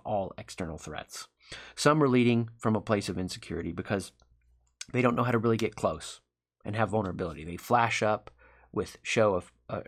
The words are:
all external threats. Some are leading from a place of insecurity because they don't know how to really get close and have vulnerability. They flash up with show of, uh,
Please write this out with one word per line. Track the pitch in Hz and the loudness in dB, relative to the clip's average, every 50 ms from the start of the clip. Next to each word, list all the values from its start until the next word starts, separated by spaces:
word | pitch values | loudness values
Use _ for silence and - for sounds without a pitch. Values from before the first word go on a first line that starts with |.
| - | -6
all | - 107 101 95 90 - | -4 -2 -2 -2 -4 -8
external | - - - - - 92 80 80 | -14 -16 -14 -10 -8 -8 -8 -8
threats. | 78 - 78 76 - - - - - - - _ _ _ - - - - - - | -10 -12 -12 -12 -12 -12 -12 -14 -16 -16 -18 _ _ _ -18 -16 -16 -16 -14 -4
Some | - - 147 151 156 | 2 4 4 6 6
are | 147 | 4
leading | 131 123 127 120 120 120 117 117 117 - | 6 6 6 6 6 4 2 0 -2 -6
from | - - 117 107 | -2 0 2 2
a | 104 | 2
place | - - 107 101 98 - | 2 2 0 2 0 -2
of | 92 | -4
insecurity | 92 92 90 - - - - 82 82 82 85 87 | -4 -4 -6 -6 -10 -10 -8 -6 -6 -6 -6 -6
because | - 92 - 110 95 90 - _ _ _ _ _ _ _ _ _ _ _ _ _ - - - - | -6 -4 -2 -2 -4 -4 -6 _ _ _ _ _ _ _ _ _ _ _ _ _ -18 -10 -4 0
they | 127 | 2
don't | 123 120 117 | 2 2 4
know | 120 120 | 2 0
how | 123 | 2
to | 120 | 2
really | 113 107 117 113 | 2 2 2 2
get | 110 113 104 - | 2 0 -2 -2
close | - - 95 80 80 - - - - _ _ _ _ _ _ _ _ - | 0 -2 -2 -2 -2 -8 -14 -16 -16 _ _ _ _ _ _ _ _ -10
and | - 104 | -6 -2
have | 113 113 98 | 0 0 2
vulnerability. | 101 110 98 92 85 - 92 82 78 73 78 | 2 0 0 0 -2 -4 -6 -6 -6 -8 -10
They | 85 85 | -10 -10
flash | 87 - - 120 120 117 113 - - | -8 -2 2 2 2 4 2 2 0
up | 113 107 107 107 - - - _ - - _ _ _ _ | 0 0 0 -2 -4 -10 -20 _ -20 -20 _ _ _ _
with | - 107 90 - - - | -6 -4 -4 -6 -8 -12
show | - - - 120 110 104 95 | -6 -2 2 4 4 4 4
of, | 90 - - _ _ _ | 0 -2 -6 _ _ _
uh, | - 110 101 - | -10 -8 -8 -6